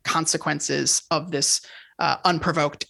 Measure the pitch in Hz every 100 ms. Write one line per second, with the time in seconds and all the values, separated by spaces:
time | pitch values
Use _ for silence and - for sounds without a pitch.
0 | - 165 160 165 160 151 - 143 131 -
1 | - 160 175 170 - - - - - -
2 | - - 185 170 185 160 147 -